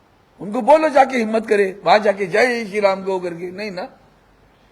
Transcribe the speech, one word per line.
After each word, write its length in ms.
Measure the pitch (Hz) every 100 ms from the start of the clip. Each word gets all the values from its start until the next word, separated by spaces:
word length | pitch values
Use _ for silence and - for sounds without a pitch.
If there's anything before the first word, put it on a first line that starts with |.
| _ _ _ -
उनको 220 | 180 220
बोलो 280 | 233 311 311
जाके 280 | 277 269 254
हिम्मत 300 | 220 220 214
करे, 340 | 208 196 180 160
वहां 160 | 208
जाके 240 | 208 196 196
"जय 400 | 196 247 240 214
श्री 140 | 208
राम" 240 | 196 190
को 160 | 190 190
करके, 320 | 180 170 180
नहीं 200 | 185 214
ना। 260 | 180 262 - _ _ _ _ _ _ _